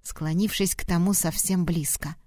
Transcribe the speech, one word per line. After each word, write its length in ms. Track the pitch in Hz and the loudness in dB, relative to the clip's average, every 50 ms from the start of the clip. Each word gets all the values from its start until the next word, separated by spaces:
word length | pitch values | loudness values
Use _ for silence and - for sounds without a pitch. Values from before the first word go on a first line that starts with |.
| _ | _
склонившись 720 | - - - 160 156 160 175 208 208 - - 196 185 - | -12 -8 -4 -2 0 2 2 2 2 2 0 0 0 0
к 100 | - - | -4 -2
тому 280 | - 180 170 175 196 202 | 0 2 2 2 2 2
совсем 520 | - - 165 160 - - - 190 180 175 | 2 0 0 0 0 0 2 2 2 2
близко. 500 | 170 170 170 147 - - - - 147 160 - - | 2 0 0 0 -2 -4 -4 -4 -8 -10 -12 -16